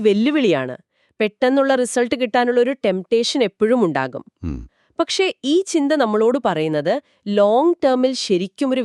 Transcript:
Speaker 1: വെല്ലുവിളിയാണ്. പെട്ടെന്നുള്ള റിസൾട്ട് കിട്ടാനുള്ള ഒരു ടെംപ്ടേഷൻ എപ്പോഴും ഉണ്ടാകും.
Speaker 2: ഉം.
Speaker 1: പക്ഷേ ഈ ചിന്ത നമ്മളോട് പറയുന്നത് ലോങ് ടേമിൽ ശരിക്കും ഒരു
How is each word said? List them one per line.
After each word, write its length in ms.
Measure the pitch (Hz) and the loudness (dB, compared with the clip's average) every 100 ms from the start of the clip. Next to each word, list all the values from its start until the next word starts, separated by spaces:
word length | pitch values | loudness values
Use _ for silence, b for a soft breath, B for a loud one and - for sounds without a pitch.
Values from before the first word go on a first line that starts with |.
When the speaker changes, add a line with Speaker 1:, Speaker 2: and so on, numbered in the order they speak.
| 214 | 2
Speaker 1:
വെല്ലുവിളിയാണ്. 680 | 202 247 302 233 147 131 123 _ _ _ - | 2 2 2 2 0 -2 -10 _ _ _ -6
പെട്ടെന്നുള്ള 520 | 214 - 254 269 269 269 | -6 0 0 2 2 0
റിസൾട്ട് 340 | 247 254 240 262 | 0 -2 -2 -2
കിട്ടാനുള്ള 380 | 247 247 240 247 | -2 0 0 2
ഒരു 100 | 240 277 208 | 0 0 -2
ടെംപ്ടേഷൻ 540 | 185 180 226 240 294 214 | -2 0 0 0 0 -2
എപ്പോഴും 300 | - 214 247 180 | 0 0 2 0
ഉണ്ടാകും. 380 | 135 131 - - _ 85 | 0 -4 -8 -16 _ -8
Speaker 2:
ഉം. 100 | 65 53 _ _ - | -8 -12 _ _ -6
Speaker 1:
പക്ഷേ 260 | 339 - 381 - 262 | -4 -2 -2 -2 -2
ഈ 80 | 330 381 | -2 0
ചിന്ത 200 | 330 277 302 | -2 0 0
നമ്മളോട് 360 | 226 214 220 262 233 | 2 2 2 0 0
പറയുന്നത് 460 | 160 156 151 147 262 - _ 202 202 | -2 -2 -2 -2 -2 -4 _ -4 2
ലോങ് 380 | 202 233 330 339 | 4 4 2 2
ടേമിൽ 300 | 277 254 254 254 | 0 2 0 -2
ശരിക്കും 480 | - 180 190 - 269 | -2 -2 -2 -4 -2
ഒരു 80 | 262 | -2